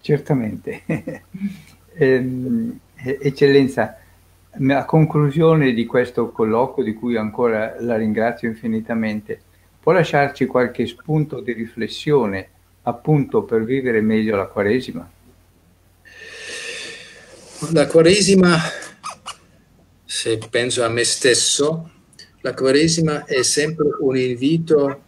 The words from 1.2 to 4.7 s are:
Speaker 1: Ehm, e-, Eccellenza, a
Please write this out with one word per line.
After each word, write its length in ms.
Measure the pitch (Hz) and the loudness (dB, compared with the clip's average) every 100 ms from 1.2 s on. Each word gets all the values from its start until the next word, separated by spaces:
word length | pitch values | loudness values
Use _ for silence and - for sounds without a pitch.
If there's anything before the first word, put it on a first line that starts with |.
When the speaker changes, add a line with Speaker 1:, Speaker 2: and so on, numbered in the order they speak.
| _ 185 196 170 - - _ - | _ -10 -8 -8 -20 -20 _ 0
Speaker 1:
Ehm, 800 | 135 131 127 127 127 117 117 - _ | 2 2 0 -6 -2 -2 -4 -10 _
e-, 240 | - 123 139 | -12 -8 -4
Eccellenza, 800 | 143 139 143 139 131 123 107 - _ _ _ _ _ - | -4 2 6 6 4 0 -4 -6 _ _ _ _ _ -2
a 160 | 135 | 0